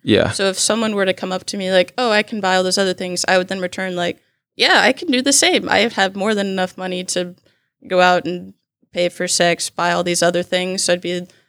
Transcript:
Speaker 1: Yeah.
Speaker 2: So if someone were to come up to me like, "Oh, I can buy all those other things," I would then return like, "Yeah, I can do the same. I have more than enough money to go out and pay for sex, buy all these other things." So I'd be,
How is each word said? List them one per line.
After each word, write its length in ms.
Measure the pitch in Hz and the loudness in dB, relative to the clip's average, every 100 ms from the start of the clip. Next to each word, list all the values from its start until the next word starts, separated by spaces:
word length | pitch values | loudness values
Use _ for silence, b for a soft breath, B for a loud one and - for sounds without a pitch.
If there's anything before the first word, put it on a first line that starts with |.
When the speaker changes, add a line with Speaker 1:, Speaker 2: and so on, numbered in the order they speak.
Speaker 1:
Yeah. 260 | - 104 - | 2 2 2
Speaker 2:
So 140 | - 196 | 0 -2
if 100 | 190 | 0
someone 340 | - 220 220 202 | 0 0 0 0
were 100 | 190 | -2
to 80 | |
come 180 | 185 - | -2 -4
up 140 | 185 - | -6 -6
to 120 | 202 | -6
me 140 | 185 | 2
like, 220 | 185 180 - | 2 2 0
"Oh, 140 | 247 | 0
I 100 | 214 | 2
can 180 | 214 214 | 0 -2
buy 140 | 196 185 | 0 2
all 60 | |
those 140 | 185 185 | 2 0
other 160 | 196 | 0
things," 320 | 180 185 180 - | -2 -4 -4 0
I 100 | 185 | 0
would 80 | 185 | 0
then 120 | 190 | -6
return 360 | 180 - 190 175 | -6 -6 -6 -4
like, 240 | 175 - _ _ _ - | -4 -6 _ _ _ 0
"Yeah, 260 | 285 311 | 2 4
I 80 | 196 | 4
can 180 | - 349 | 2 -2
do 100 | 254 | 0
the 120 | 269 | 2
same. 340 | 277 339 311 - | 2 2 2 2
I 100 | - | 2
have 360 | 233 202 190 196 | 2 0 -2 0
more 200 | 202 208 | -2 0
than 100 | 196 | -2
enough 300 | 190 185 - | -2 -4 -6
money 260 | 185 180 185 | -8 -8 -6
to 280 | 185 180 180 _ _ _ _ - | -6 -6 -10 _ _ _ _ -2
go 140 | 180 | 4
out 240 | 180 180 160 | 4 4 0
and 280 | 175 190 - _ _ _ | -8 -10 -20 _ _ _
pay 140 | 175 175 | -4 -4
for 180 | - 180 | -2 -4
sex, 420 | - 175 170 - | 0 2 0 -4
buy 200 | - 175 | -2 0
all 120 | 175 | 0
these 180 | 175 170 | 0 2
other 220 | 175 175 | 2 0
things." 400 | 175 180 185 190 | -2 -2 -2 -4
So 100 | - | 0
I'd 80 | 180 | -2
be, 240 | 175 175 180 b | -2 -8 -8 b